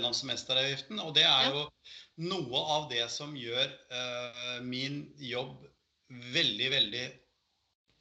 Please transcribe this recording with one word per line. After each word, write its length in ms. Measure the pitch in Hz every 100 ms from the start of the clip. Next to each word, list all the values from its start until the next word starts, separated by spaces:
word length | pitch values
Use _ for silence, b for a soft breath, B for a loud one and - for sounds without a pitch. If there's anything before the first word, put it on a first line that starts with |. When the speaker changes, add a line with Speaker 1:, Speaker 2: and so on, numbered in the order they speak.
Speaker 1:
gjennom 100 | 120
semesteravgiften, 840 | 117 135 117 - 131 135 135 - 214
og 140 | 160
det 100 | 147
er 200 | 165 135 131
Speaker 2:
Ja. 60 |
Speaker 1:
jo 180 | 143 147 _ B B B -
noe 400 | 170 190 123 135
av 320 | 156 151 143
det 200 | 120 117
som 240 | - 147
gjør, 380 | 143 117 123 139 - -
eh, 680 | 127 123 123 123 120 123 123
min 540 | 123 127 139 147 151 143
jobb 480 | 127 123 135 - - _ _ _ -
veldig, 600 | 123 123 156 135 104 131
veldig 420 | 135 104 120 127 - _ _ _ _ _ _ _ _